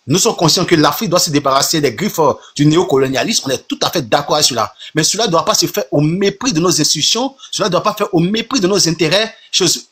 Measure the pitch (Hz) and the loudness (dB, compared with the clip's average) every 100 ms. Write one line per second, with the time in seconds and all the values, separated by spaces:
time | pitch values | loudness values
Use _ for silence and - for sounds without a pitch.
0 | - 160 226 - 160 165 165 165 151 - | -2 0 0 0 0 2 2 4 2 2
1 | 220 175 175 143 139 135 135 165 139 107 | 0 0 0 0 2 2 2 0 0 -2
2 | 208 - 147 110 - - 147 156 185 135 | -6 0 0 0 -6 0 2 4 2 2
3 | 135 127 143 226 - 131 - - 139 180 | 2 0 -2 -2 -2 -6 -6 -4 -2 -4
4 | 120 143 147 151 151 120 107 - - 156 | -2 -2 0 0 0 0 -4 -6 -8 -2
5 | 156 185 226 165 156 208 165 - 208 143 | -2 0 0 0 0 0 0 -2 -2 0
6 | 151 175 196 196 262 156 180 165 147 156 | 0 2 -2 -2 -4 0 0 0 0 0
7 | 147 220 262 262 - - 202 175 214 202 | 0 0 -4 -8 -12 -4 0 0 -2 -4
8 | 202 170 170 220 - 269 185 196 165 165 | -2 0 0 -2 -4 -2 0 2 0 0
9 | 160 185 220 - - - 175 - - | 0 0 -2 -8 -8 -2 0 -2 -8